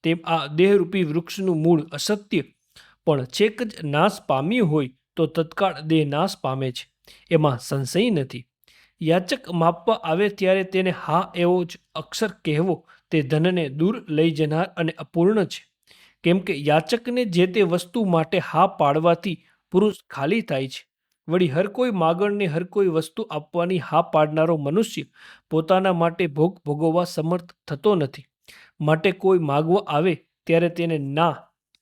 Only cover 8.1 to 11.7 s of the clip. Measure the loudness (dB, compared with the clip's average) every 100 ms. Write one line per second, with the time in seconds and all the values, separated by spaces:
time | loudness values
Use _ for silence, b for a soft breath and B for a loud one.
8.1 | 0 -4 -10 -16 _ _ b b b 0
9.1 | 0 0 -8 -4 0 2 2 0 -2 0
10.1 | 0 0 0 2 2 0 -2 -2 -2 -2
11.1 | -2 0 0 2 2 -2